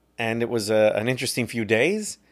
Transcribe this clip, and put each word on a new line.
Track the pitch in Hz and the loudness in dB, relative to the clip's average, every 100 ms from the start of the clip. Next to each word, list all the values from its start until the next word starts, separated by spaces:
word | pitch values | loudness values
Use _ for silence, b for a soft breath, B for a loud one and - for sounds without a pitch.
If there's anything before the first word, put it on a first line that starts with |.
| _ - | _ -6
and | 113 117 | -4 -2
it | 117 | -2
was | 117 104 | -2 2
a, | 110 107 - | 4 4 4
an | 117 | 0
interesting | 127 127 - 113 | -2 -4 -4 -4
few | 117 | -4
days. | 107 110 147 214 208 - _ | 0 2 2 0 -6 -12 _